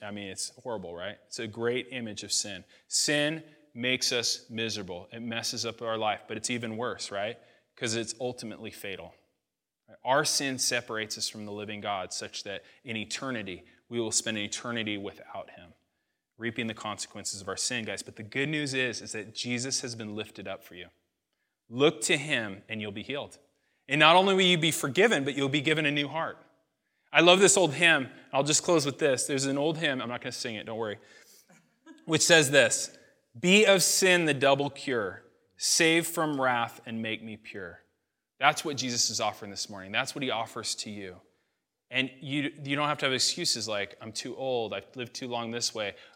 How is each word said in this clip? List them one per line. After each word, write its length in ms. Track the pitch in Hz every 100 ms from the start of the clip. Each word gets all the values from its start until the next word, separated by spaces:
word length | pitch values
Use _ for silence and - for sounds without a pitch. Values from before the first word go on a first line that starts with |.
I 100 | 104
mean, 160 | 104 98
it's 240 | 95 - -
horrible, 320 | 127 110 87 85
right? 220 | 95 - _
It's 120 | -
a 80 | 113
great 400 | 104 117 127 123
image 320 | 131 113 101
of 80 | 101
sin. 320 | - 104 92 - - -
Sin 560 | - - 147 147 160 - - _ 120
makes 360 | 123 127 -
us 340 | 123 113 - -
miserable. 580 | 113 113 104 92 87 95
It 100 | 117
messes 440 | 117 117 113 120 113
up 160 | 110
our 160 | 117 110
life, 240 | 107 101 -
but 100 | 110
it's 120 | -
even 280 | 120 113 110
worse, 340 | 120 95 -
right? 260 | 101 104 120 _ _ _ -
'Cause 200 | 123 113
it's 200 | 113 -
ultimately 520 | 123 123 113 87 107
fatal. 420 | - 101 90 85 - _ _ _ _ _ _ _ -
Our 220 | 123 139 151
sin 340 | - 139 131
separates 580 | - 120 117 110 110 110
us 120 | -
from 160 | 110 104
the 60 |
living 300 | 104 104 104
God 320 | 104 101 92
such 300 | - 101 -
that 200 | 101 95 - _
in 120 | 127 110
eternity, 680 | 101 - 135 120 98 90 - _ -
we 120 | 120
will 120 | 110
spend 260 | - 117 110
an 60 |
eternity 540 | 101 - 123 117 107 104
without 540 | 98 - - 98 -
him, 220 | - 87 _ _ _ _ _ _ -
reaping 300 | 117 113 113
the 60 |
consequences 680 | 107 107 101 - 107 98 101
of 60 | 95
our 100 | 95
sin, 280 | - 123 107
guys. 180 | 98
But 120 | - -
the 80 |
good 260 | 110 131 143
news 240 | 151 147
is, 280 | 131 127 101
is 120 | 104
that 200 | 110 101
Jesus 480 | - 120 123 131 123
has 140 | 131 113
been 200 | 107 104
lifted 320 | 107 - 95
up 160 | 95
for 120 | - 87
you. 140 | 90 _ _ _ _ _ _ _ -
Look 320 | 120 147 -
to 160 | - 156
him 460 | 151 131 107 95 -
and 140 | 110
you'll 100 | 104
be 120 | 104
healed. 340 | 101 139 104 - _ _ _ _ -
And 120 | 143
not 160 | 156 175
only 180 | 196
will 80 | 190
you 160 | 185 175
be 140 | 160
forgiven, 520 | - 147 131 220 175
but 120 | 135 139
you'll 140 | 139
be 120 | 147
given 240 | 135 156 143
a 60 |
new 160 | 147 139
heart. 300 | 156 147 - - _ _ _ _ _ _
I 100 | 147
love 180 | 170 185
this 180 | 196 202
old 160 | 170
hymn. 380 | 135 170 156 123 - -
I'll 120 | 135
just 200 | 143 151
close 220 | - 165 139
with 140 | 135
this. 260 | 151 127 -
There's 200 | 139 135
an 120 | 139
old 200 | 151 160
hymn, 240 | 156 131
I'm 80 | 117
not 120 | 120
gonna 100 | 131
sing 240 | - 127 107
it, 100 | -
don't 120 | 110
worry, 220 | 110 101 - - - - _ - _ _ - - -
which 160 | 160
says 300 | - 165 139
this, 440 | 139 113 - - - _ _ _ 117
"Be 260 | 180 202 196
of 160 | 196
sin 440 | - - 190 180 160
the 80 | 135
double 340 | 135 139 139
cure, 540 | - - 120 98 90 - _ _ -
save 480 | - - 165 165 165
from 340 | - 156 143
wrath 400 | 131 120 117 - -
and 160 | 113
make 220 | 110 110
me 140 | 113 110
pure." 460 | - 104 90 82 _ _ _ _ _ -
That's 240 | 139 151
what 140 | 165 135
Jesus 320 | 127 120 -
is 100 | 110
offering 320 | 107 98 104
this 180 | 98 -
morning. 220 | 101 95
That's 240 | 110 135 156
what 80 |
he 60 | 127
offers 460 | 110 113 117 107 -
to 140 | 113
you. 300 | 104 95 90 _ _ _ _ _ _ -
And 200 | 127 131 -
you, 320 | 143 143 139 -
you 120 | 139 139
don't 120 | 147
have 120 | 147
to 80 | 139
have 60 |
excuses 540 | 127 - - 165 120 107
like, 300 | 101 98 -
"I'm 140 | 113
too 220 | - 131 -
old, 380 | 135 123 107
I've 220 | 98 - 131
lived 200 | 120 -
too 120 | 127
long 220 | 120 117
this 240 | 117 -
way," 220 | 110 101 - -